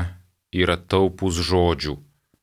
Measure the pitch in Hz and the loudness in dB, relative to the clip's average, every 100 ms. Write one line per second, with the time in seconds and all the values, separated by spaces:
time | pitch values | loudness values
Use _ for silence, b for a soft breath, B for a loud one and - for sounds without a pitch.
0 | 87 - _ _ _ 90 90 87 - 95 | 0 -8 _ _ _ -2 0 0 0 2
1 | 95 90 95 85 85 92 87 76 76 71 | 2 0 -4 -2 0 2 2 0 -4 -8
2 | - _ _ _ | -12 _ _ _